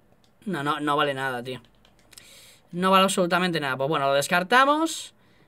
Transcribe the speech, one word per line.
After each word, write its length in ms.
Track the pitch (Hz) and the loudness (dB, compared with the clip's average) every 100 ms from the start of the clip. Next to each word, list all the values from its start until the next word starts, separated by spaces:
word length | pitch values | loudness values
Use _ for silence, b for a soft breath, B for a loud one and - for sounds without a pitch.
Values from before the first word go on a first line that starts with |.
| _ _ _ _ | _ _ _ _
No, 200 | - 160 | -8 -4
no, 160 | 143 151 | -4 -2
no 160 | 147 143 | 0 0
vale 180 | 147 | 0
nada, 300 | 135 135 123 | -2 -4 -6
tío. 160 | 123 123 _ _ _ _ _ b b b b b b | -10 -12 _ _ _ _ _ b b b b b b
No 180 | 175 185 | -4 2
vale 140 | 190 | 4
absolutamente 560 | 190 196 175 175 180 160 | 4 2 0 0 0 -2
nada. 160 | 143 127 | -4 -2
Pues 120 | 135 | -2
bueno, 200 | 156 139 | 0 2
lo 60 | |
descartamos. 1000 | 139 139 180 180 247 277 302 320 - - _ _ _ | 0 2 0 2 2 4 2 -2 -6 -14 _ _ _